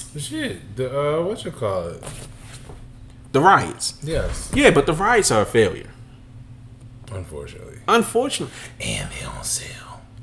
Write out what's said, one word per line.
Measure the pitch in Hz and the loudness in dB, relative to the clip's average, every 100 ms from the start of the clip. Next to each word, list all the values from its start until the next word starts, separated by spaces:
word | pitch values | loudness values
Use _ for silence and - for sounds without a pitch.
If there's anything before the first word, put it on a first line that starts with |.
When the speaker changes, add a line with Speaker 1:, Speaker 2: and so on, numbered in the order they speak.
| - 151 | -4 -10
Speaker 1:
Shit, | - 302 285 - 98 101 | -6 -4 -4 -6 -10 -6
the, | 127 139 147 151 | -4 0 0 0
uh, | |
what | 175 220 | -2 -4
you | 180 | -6
call | - 107 95 85 | -4 -2 -2 -4
it? | 82 - - - - - - - - - - - - - | -8 -12 -12 -14 -16 -16 -16 -16 -18 -18 -18 -20 -20 -2
Speaker 2:
The | 135 | 4
riots. | 175 170 - - - - | 8 8 4 -6 -8 -8
Speaker 1:
Yes. | 147 156 - - - | -4 -2 -2 -4 -2
Speaker 2:
Yeah, | 262 277 | 6 8
but | 147 - | 8 4
the | |
riots | 156 202 240 - | 4 4 4 6
are | 113 | 4
a | 98 | 4
failure. | 117 101 - - - - - - - - - - - - - - | 6 4 2 -12 -16 -18 -20 -18 -18 -18 -18 -18 -18 -18 -18 -12
Speaker 1:
Unfortunately. | 92 85 76 - - 73 113 - | -12 -10 -10 -12 -14 -16 -6 4
Speaker 2:
Unfortunately. | 226 - 233 277 - 139 - - - | 4 6 2 2 -2 -6 -10 -16 -8
Speaker 1:
And | - - - | -6 -4 -6
they | - | -8
on | - - | -10 -8
sale. | - - - - - - - - | -4 -4 -6 -14 -16 -18 -18 -14